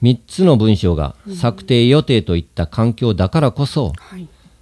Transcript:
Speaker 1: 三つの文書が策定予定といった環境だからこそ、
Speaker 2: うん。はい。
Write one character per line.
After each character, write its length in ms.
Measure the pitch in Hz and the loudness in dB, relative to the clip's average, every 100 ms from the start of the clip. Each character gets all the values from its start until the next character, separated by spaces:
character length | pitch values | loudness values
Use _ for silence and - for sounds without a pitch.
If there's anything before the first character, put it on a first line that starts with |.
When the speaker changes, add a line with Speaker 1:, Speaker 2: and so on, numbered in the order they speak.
Speaker 1:
三 180 | 120 117 - | 0 0 -4
つ 180 | - | 0
の 140 | 185 123 | 2 4
文 180 | 110 104 | 2 2
書 200 | 92 78 | 0 -2
が 200 | 71 - 208 180 | -4 -8 -14 -4
策 280 | 123 - | -4 -4
定 240 | - 120 120 | -2 2 4
予 140 | 143 | 2
定 220 | - 120 | 2 0
と 120 | - 85 | 0 -2
い 40 | |
っ 40 | |
た 220 | - - 85 | -4 -6 -6
環 300 | - 117 113 | -2 -2 0
境 180 | 120 | -2
だ 160 | 90 92 | 0 0
か 120 | 160 | 0
ら 100 | 139 | 0
こ 160 | - 139 | -2 -4
そ、 200 | - 104 | -4 -6
Speaker 2:
う 20 | |
ん。 20 | |
は 240 | 78 - 185 | -8 -14 -20
い。 100 | 170 _ _ _ | -20 _ _ _